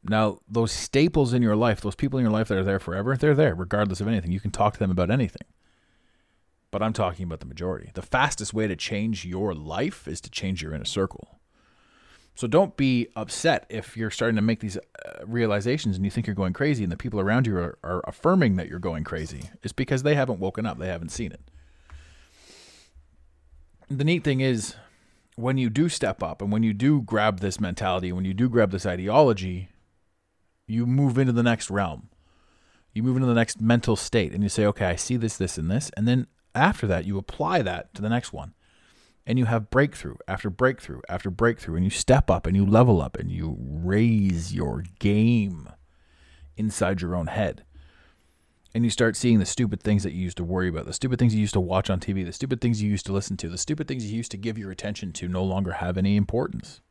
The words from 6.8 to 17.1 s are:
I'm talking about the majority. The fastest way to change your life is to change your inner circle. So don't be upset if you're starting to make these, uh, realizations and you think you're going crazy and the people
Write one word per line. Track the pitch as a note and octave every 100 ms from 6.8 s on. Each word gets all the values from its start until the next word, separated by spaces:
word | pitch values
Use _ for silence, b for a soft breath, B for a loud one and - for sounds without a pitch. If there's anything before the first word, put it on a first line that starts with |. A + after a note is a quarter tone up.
I'm | A2
talking | A2 F#2+ E2+
about | F2+ D#2
the | C2
majority. | D#2+ F2 E2 - -
The |
fastest | - B2+ C#3+ - -
way | G#2+ G#2+
to | F2+
change | - G#2 A2 G2+ F2
your | F#2 G#2 D#2+
life | D2+ E2+ D3+ - -
is | E2
to | -
change | - F#2+ F#2+
your | D#2 D2+
inner | -
circle. | G2+ F#2+ - - _ _ b b b b b b b b -
So | A#2+
don't | D3+ G3+ -
be | C3+ B2 A#2 -
upset | G#2+ - E3 C3 -
if | A2+ - -
you're | A2
starting | - A#2 A2
to |
make | G#2+ A2+
these, | G#2+ G#2
uh, | - - - - G2+
realizations | A#2 A2+ G2+ G#2 D3+ C3 F#2
and | G2+
you |
think | A#2+ A2+
you're | G2
going | F#2
crazy | F2+ D3 C3
and | F#2+
the | E2
people | B2+